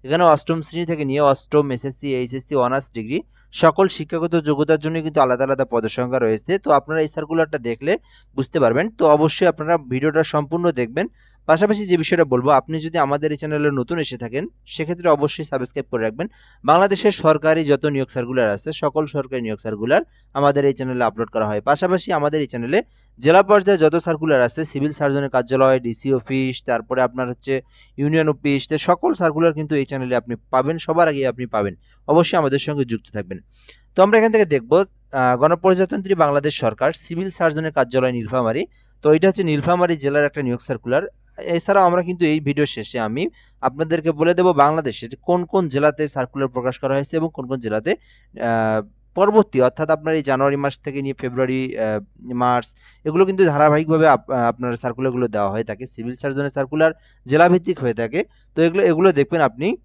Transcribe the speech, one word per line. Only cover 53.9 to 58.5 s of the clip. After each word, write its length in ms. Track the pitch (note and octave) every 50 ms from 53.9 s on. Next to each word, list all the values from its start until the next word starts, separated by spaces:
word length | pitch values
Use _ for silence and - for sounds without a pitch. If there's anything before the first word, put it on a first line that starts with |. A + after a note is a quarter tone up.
| D#3+ D#3+ D#3+
আপ-, 240 | D#3 C3+ A#2 - -
আহ, 80 | C3+ B2
আপনার 360 | A#2 A#2 A2+ A#2 B2 B2 A#2+
সার্কুলারগুলো 520 | A#2 - B2 A#2 B2 C3 C3 B2 B2 B2
দেওয়া 240 | A2+ G#2 G#2 G2+ G2
হয়ে 120 | G2 A2 A2+
থাকে। 220 | G#2+ G#2+ G#2 B2+
সিভিল 300 | C3 _ - A2+ A#2+ B2+
সার্জনের 340 | - - C#3+ C3+ C#3 C#3+ C#3
সার্কুলার 420 | - C#3+ C3+ B2+ D3 D#3 D#3 D#3+ D#3 _ _ _ _ _ _
জেলাভিত্তিক 520 | B2+ C3+ D#3 E3+ F3 F3+ F3+ E3+ F#3+ F3 -
হয়ে 140 | C3+ A#2+ A2
থাকে। 300 | A2 A#2 A2 B2 F3 - _ _ _ _ _